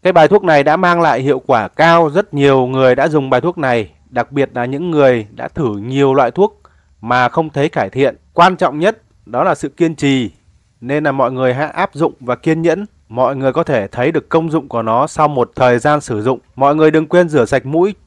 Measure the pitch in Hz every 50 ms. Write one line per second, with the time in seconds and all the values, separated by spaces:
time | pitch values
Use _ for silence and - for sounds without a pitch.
0 | _ 180 185 170 156 151 185 208 196 175 156 143 139 151 151 175 185 175 175 170
1 | 170 156 135 131 131 139 143 131 - - 131 113 104 90 _ - 151 170 170 170
2 | 170 151 143 180 208 _ - 143 139 143 135 135 127 123 131 131 131 127 127 127
3 | 135 143 151 151 135 131 135 123 120 175 175 170 151 131 120 117 104 - _ _
4 | _ _ - 123 117 _ 139 143 139 131 - 127 120 127 135 143 175 180 160 147
5 | 139 131 127 117 107 104 113 123 123 143 _ - 156 117 104 101 101 120 131 139
6 | 139 135 135 - 127 117 - 170 196 220 - _ _ - _ _ _ _ _ _
7 | - 113 123 123 123 120 - 165 160 156 151 143 139 165 - 151 107 95 - 123
8 | 139 131 - _ _ _ _ - 170 185 185 - 190 143 147 151 165 208 226 _
9 | _ _ _ _ _ - 110 123 156 190 160 - - 143 _ - 175 165 160 -
10 | - 139 135 131 120 98 _ _ _ _ _ _ _ _ _ _ 120 123 139 151
11 | 151 147 139 135 127 120 131 127 131 127 123 131 151 151 - - 185 - _ 139
12 | 165 - - _ 127 120 123 - - 160 160 165 165 170 160 185 208 - _ _
13 | _ _ 110 120 131 120 139 135 135 135 127 151 170 165 143 113 98 98 - -
14 | 123 147 160 151 - _ - 160 165 165 147 160 135 135 - 117 113 113 113 120
15 | 139 156 - - 156 147 143 127 120 - _ - 135 123 123 117 - 147 151 147
16 | - - 123 104 107 120 151 - _ _ _ - 135 139 147 156 156 156 156 160
17 | 160 156 175 180 180 165 147 143 117 - 147 131 120 135 147 165 180 208 202 _
18 | _